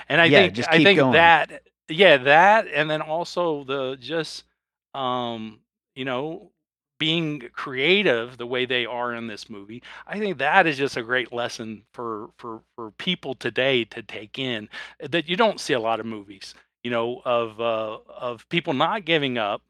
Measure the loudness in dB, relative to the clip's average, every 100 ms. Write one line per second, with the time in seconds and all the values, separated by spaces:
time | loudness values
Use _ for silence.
0 | 0 4 6 6 6 0 2 6 6 6
1 | 6 6 8 6 2 -10 _ _ -4 4
2 | 6 6 6 8 8 6 2 -2 -2 -2
3 | -4 -6 -6 -4 -2 -4 -4 -4 -4 -8
4 | -8 -6 -6 -12 -18 _ _ _ _ -6
5 | -4 -4 -6 -8 -12 -16 _ _ _ -10
6 | -6 -6 -6 -12 -18 _ _ _ _ -6
7 | -2 0 -2 -6 -12 -12 -8 -2 2 2
8 | 2 0 -2 -10 -6 -4 -2 -2 -4 -6
9 | -6 -6 -10 -12 -16 -18 -16 -18 -18 -20
10 | -12 -6 -6 -2 2 4 4 2 -2 -4
11 | -4 -4 -4 -6 -6 -8 -12 -12 _ -12
12 | -10 -10 -12 _ -14 -14 _ -16 -14 -8
13 | -6 -6 -8 -8 -6 -2 0 0 -2 -10
14 | -16 -16 -14 -10 -8 -8 -10 -16 -18 -16
15 | -6 -4 -2 0 0 0 -2 -2 0 -2
16 | -4 -10 -14 -20 -20 -20 _ _ -6 -4
17 | -4 -6 -2 -2 -2 -4 -4 -4 -6 -10
18 | -16 -12 -10 -10 -6 -4 -2 -2 -2 -2
19 | -2 0 0 -4 -4 -6